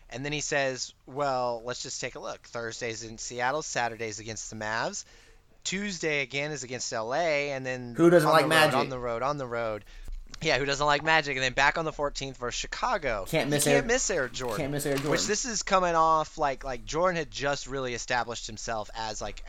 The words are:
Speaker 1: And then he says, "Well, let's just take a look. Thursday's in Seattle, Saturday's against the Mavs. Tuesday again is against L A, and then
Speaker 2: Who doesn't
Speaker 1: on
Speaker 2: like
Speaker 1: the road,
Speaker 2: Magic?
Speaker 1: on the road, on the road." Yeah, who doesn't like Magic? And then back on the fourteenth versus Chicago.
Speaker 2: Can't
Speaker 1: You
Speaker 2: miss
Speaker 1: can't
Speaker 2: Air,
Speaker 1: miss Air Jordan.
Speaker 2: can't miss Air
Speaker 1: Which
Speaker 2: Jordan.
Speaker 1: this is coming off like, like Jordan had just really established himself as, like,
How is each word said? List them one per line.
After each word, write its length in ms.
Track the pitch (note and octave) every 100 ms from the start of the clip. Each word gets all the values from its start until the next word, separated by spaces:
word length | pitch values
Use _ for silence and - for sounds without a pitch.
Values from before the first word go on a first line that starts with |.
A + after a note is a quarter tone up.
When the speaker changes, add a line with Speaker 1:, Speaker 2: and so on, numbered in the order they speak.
| -
Speaker 1:
And 140 | A#2+ C#3+
then 60 |
he 80 | D3+
says, 500 | - D3 C3+ B2+ - - -
"Well, 560 | C3 C#3+ B2+ B2 A#2
let's 180 | A#2 B2
just 180 | C3 -
take 160 | C3 D3
a 40 |
look. 220 | G3 G2+
Thursday's 600 | - A#2+ A#2 A2+ A#2+ A2
in 140 | A2+ A2+
Seattle, 460 | - A#2+ B2 D3
Saturday's 560 | D#3 C3 A#2+ A2+ A2+ G#2
against 320 | A2 A2 -
the 60 | A2
Mavs. 480 | G#2+ A2 D3 G3+ - - - - _ -
Tuesday 560 | - F#3 G#3 F3 E3 D3
again 300 | C3 C#3 D3
is 140 | D3
against 280 | B2 B2 -
L 220 | A#2 A2
A, 380 | C#3+ E3+ D3 C#3+
and 120 | C3+
then 300 | C3 B2+ B2 A#2+
Speaker 2:
Who 140 | E3+
doesn't 180 | F3 D#3
Speaker 1:
on 60 |
Speaker 2:
like 100 | D#3
Speaker 1:
the 40 | D3
road, 40 | D#3+
Speaker 2:
Magic? 140 | D#3
Speaker 1:
on 140 | B2+ C#3
the 80 | B2+
road, 240 | A#2+ A2+
on 160 | C3 D3
the 80 | B2
road." 380 | A#2 A2+ G#2+ - - - - - -
Yeah, 160 | D#3 C3
who 60 | C#3
doesn't 180 | C3+
like 180 | D3 D3
Magic? 340 | D#3 D#3+ C#3+ C3
And 60 |
then 120 | C3
back 240 | B2+ C#3 D#3+
on 80 | D#3+
the 60 |
fourteenth 440 | C#3+ C#3+ - C3+ B2
versus 220 | B2 -
Chicago. 680 | - - A#3 A3 C#3+ G#2+ F#2+
Speaker 2:
Can't 200 | D#3+ C#3+
Speaker 1:
You 40 |
Speaker 2:
miss 120 | D3
Speaker 1:
can't 120 | D3 C#3+
Speaker 2:
Air, 60 |
Speaker 1:
miss 260 | C3 B3 -
Air 180 | F3 B2+
Jordan. 280 | A2 B2 G#2
Speaker 2:
can't 140 | C#3
miss 120 | C#3+
Air 100 | D3
Speaker 1:
Which 80 | C#3
Speaker 2:
Jordan. 240 | D3 C3+ F#3+
Speaker 1:
this 160 | G#3 C4
is 160 | G#3+
coming 320 | - F#3+ F3
off 420 | E3 D#3+ D#3+ D3+ -
like, 260 | D3 B2+
like 220 | C#3 B2
Jordan 320 | G#2+ D3+ F#3 E3+
had 140 | C#3+
just 360 | G#2 C#3+ C#3 B2
really 280 | C3+ B2+
established 520 | A#2 - B2 A#2 A2+ -
himself 420 | A2 - A2+ G#2
as, 280 | A2+ A2 A2
like, 200 | G#2+ G2